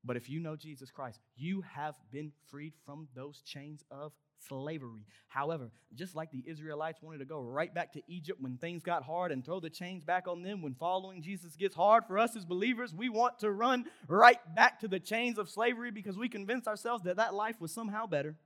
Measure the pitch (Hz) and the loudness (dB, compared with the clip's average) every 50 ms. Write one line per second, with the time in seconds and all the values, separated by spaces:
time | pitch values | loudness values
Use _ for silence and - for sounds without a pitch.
0 | - 117 123 120 120 123 143 160 170 156 156 147 156 156 147 127 135 127 _ - | -4 -4 -4 -4 -4 -6 -8 -6 -6 -6 -10 -10 -12 -16 -16 -16 -18 -18 _ -12
1 | 135 123 107 - _ _ _ 120 143 175 190 196 175 - - 147 147 151 147 - | -12 -12 -12 -16 _ _ _ -10 -6 -4 -4 -6 -6 -10 -8 -6 -6 -6 -8 -10
2 | - 107 120 143 151 151 147 _ _ - - 143 151 160 151 _ _ - 143 151 | -18 -12 -10 -10 -10 -10 -14 _ _ -18 -16 -14 -14 -14 -16 _ _ -16 -16 -16
3 | 160 139 123 127 135 147 143 - _ - - 143 139 147 151 147 - _ 139 139 | -16 -16 -14 -14 -14 -14 -14 -18 _ -14 -14 -12 -12 -14 -16 -16 -18 _ -14 -12
4 | 147 151 - _ _ _ _ _ - - 143 131 135 151 165 151 131 120 113 107 | -12 -14 -14 _ _ _ _ _ -14 -10 -8 -6 -6 -6 -6 -6 -8 -12 -14 -16
5 | 107 - - - _ _ - 135 143 151 165 151 123 113 - _ _ _ 107 123 | -18 -20 -20 -20 _ _ -4 -2 -2 -2 -2 -4 -8 -12 -16 _ _ _ -12 -12
6 | 180 185 180 156 160 156 - 127 123 160 165 151 151 156 147 147 156 160 160 - | -12 -10 -8 -10 -10 -8 -10 -10 -10 -10 -14 -12 -10 -10 -6 -6 -6 -6 -6 -10
7 | 151 156 160 143 135 135 160 147 127 117 127 147 165 - - 170 - - - 151 | -16 -16 -12 -12 -12 -10 -8 -8 -8 -4 -2 -2 -2 -2 -2 -6 -6 -6 -8 -16
8 | - - 170 180 147 165 190 - 131 127 127 123 - 170 175 170 - 180 170 156 | -14 -12 -12 -10 -8 -8 -8 -6 -6 -6 -6 -6 -6 -6 -8 -6 -2 -2 -2 -2
9 | 123 151 160 175 180 175 147 131 127 147 175 190 165 160 - - 175 180 190 180 | -2 -4 -4 -2 -2 -2 -2 -4 -4 -6 -6 -6 -6 -10 -10 -10 -10 -10 -10 -10
10 | 147 160 180 185 180 180 180 175 175 190 208 190 160 143 127 131 160 175 185 190 | -2 0 0 0 0 -4 -8 -6 -6 -8 -8 -6 -6 -6 -6 -4 -2 0 0 0
11 | 190 190 190 175 151 180 196 175 170 170 143 160 196 185 - 165 180 202 220 233 | -2 -6 -12 -12 -8 -8 -8 -8 -10 -16 -6 -2 -2 -2 2 4 8 8 8 8
12 | 226 - 185 202 233 226 233 220 185 165 180 180 202 247 254 226 247 226 160 170 | 8 4 4 4 4 2 2 -8 -6 -4 -2 0 2 0 0 0 -4 -6 -6 -4
13 | 233 254 214 220 240 247 240 - 208 214 202 202 226 262 262 247 233 - - - | -4 -2 2 4 2 2 2 0 -2 -2 0 2 4 4 4 2 0 -6 -14 -16
14 | - 147 165 202 233 240 - - - 165 160 220 233 247 240 - 220 208 185 185 | -4 2 8 12 12 12 12 12 0 -4 6 8 8 8 8 2 -4 -4 -4 -4
15 | - - 214 226 240 247 226 208 196 160 - 208 226 240 254 233 240 240 208 220 | -2 -2 -2 0 0 0 -2 -2 -6 -6 -2 0 2 2 2 0 -6 -8 -8 -8
16 | 185 208 185 196 247 240 240 208 196 196 240 262 233 220 214 202 - 233 240 226 | -8 -8 -6 -4 -4 -4 -4 -6 -4 -2 -2 -2 -2 -4 -6 -4 -2 -4 -4 -2
17 | 175 180 180 190 226 220 190 202 214 220 226 - 165 160 - 226 226 208 208 214 | -2 -2 2 2 2 2 2 -2 -2 -2 -4 -6 -8 -8 -6 -6 -6 -4 -4 -4
18 | 226 202 165 143 139 151 156 - _ | -4 0 -2 -2 -2 -2 -8 -12 _